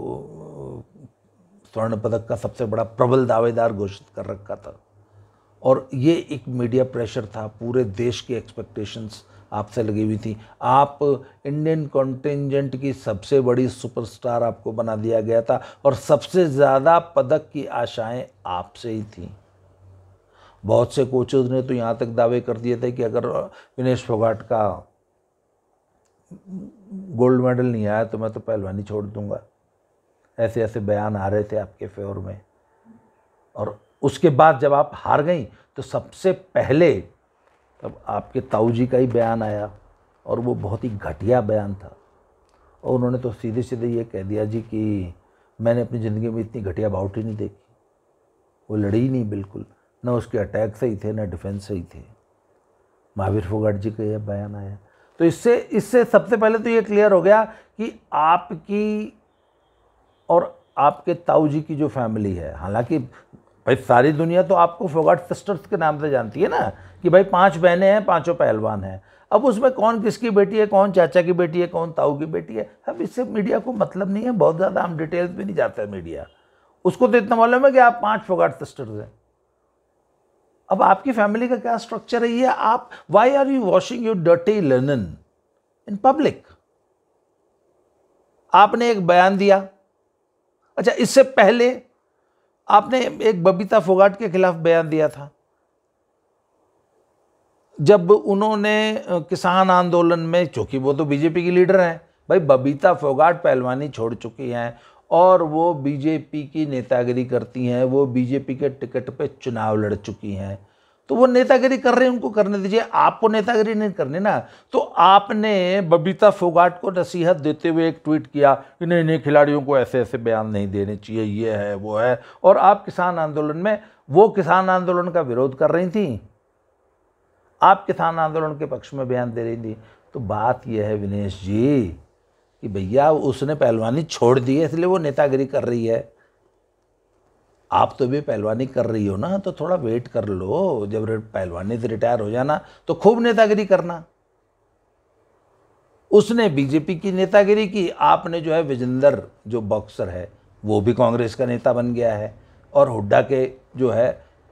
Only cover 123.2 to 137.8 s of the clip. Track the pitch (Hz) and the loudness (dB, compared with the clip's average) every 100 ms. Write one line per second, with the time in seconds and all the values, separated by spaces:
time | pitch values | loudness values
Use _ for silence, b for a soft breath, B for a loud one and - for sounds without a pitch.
123.2 | 156 151 151 156 196 208 b b - 143 | -4 -4 -4 -4 -4 -4 b b 0 6
124.2 | 214 196 165 180 185 185 180 180 175 170 | 6 4 0 2 2 0 0 -2 -2 -2
125.2 | 143 120 135 127 151 160 185 214 185 101 | -2 -2 -2 0 0 0 -2 -2 -2 -4
126.2 | - _ _ _ _ _ _ _ _ _ | -12 _ _ _ _ _ _ _ _ _
127.2 | _ _ _ - 165 196 - 180 165 165 | _ _ _ 2 4 4 0 -4 -2 -2
128.2 | 156 156 156 147 147 123 - 139 127 123 | -2 -2 -4 -4 -8 -10 -10 -8 -4 -4
129.2 | 123 113 117 117 113 110 b b _ - | -4 -4 -6 -6 -10 -12 b b _ -10
130.2 | 104 104 113 127 - 110 104 107 101 101 | -6 -2 0 -2 -4 -4 -2 -4 -4 -4
131.2 | 101 95 95 104 127 143 98 71 _ _ | -6 -8 -4 0 2 2 -2 -6 _ _
132.2 | _ _ _ _ 120 98 95 120 147 151 | _ _ _ _ -10 -6 -2 2 4 2
133.2 | 139 123 143 151 127 113 110 135 160 - | 0 -2 -4 0 0 0 -2 -2 -4 2
134.2 | 120 131 123 139 156 160 180 185 151 135 | 4 4 2 0 0 0 0 0 -2 0
135.2 | 147 135 135 139 117 120 113 113 - _ | 0 0 -2 -4 -2 -2 0 -2 -4 _
136.2 | _ _ _ _ _ _ _ _ _ _ | _ _ _ _ _ _ _ _ _ _
137.2 | _ _ _ _ - - | _ _ _ _ -2 2